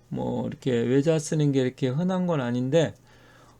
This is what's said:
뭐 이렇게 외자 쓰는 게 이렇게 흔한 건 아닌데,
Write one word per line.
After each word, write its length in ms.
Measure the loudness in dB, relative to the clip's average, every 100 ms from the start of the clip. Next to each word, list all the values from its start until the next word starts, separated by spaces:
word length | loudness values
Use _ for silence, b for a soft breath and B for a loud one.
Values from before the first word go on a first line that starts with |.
| _
뭐 360 | -6 -4 -4 -6
이렇게 240 | -6 -2
외자 460 | 0 2 2 2 0
쓰는 340 | 0 0 2
게 100 | 2
이렇게 260 | 0 -2 -4
흔한 400 | -2 -2 -2 0
건 140 | -2
아닌데, 520 | -2 -2 0 2 2 -2 b b b b b